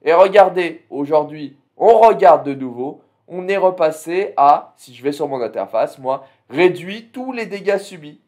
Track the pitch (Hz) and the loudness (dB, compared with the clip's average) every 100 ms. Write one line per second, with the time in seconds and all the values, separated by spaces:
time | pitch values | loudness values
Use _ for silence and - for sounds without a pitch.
0 | 147 170 190 196 185 180 170 160 _ 135 | 0 4 4 6 4 2 -6 -8 _ -10
1 | 143 151 147 156 139 _ _ - 190 226 | -2 -2 -2 -10 -16 _ _ -2 4 6
2 | 226 - 185 147 139 135 131 120 135 - | 6 6 4 4 2 -8 -10 -10 -10 -12
3 | _ _ _ 175 185 196 185 180 156 151 | _ _ _ -12 -6 0 0 2 -2 -2
4 | 165 180 202 - 139 156 - _ - 120 | -8 -6 -4 0 2 2 0 _ -20 -8
5 | 131 147 147 135 113 107 98 113 143 - | -8 -6 -6 -6 -8 -8 -6 -4 -4 -6
6 | 131 131 - _ _ 135 180 143 175 214 | -8 -8 -8 _ _ 0 0 0 -10 -14
7 | 226 - 262 247 208 196 185 196 196 185 | -16 -16 -12 -10 -10 -8 -4 -4 -4 -20
8 | 147 147 | -20 -20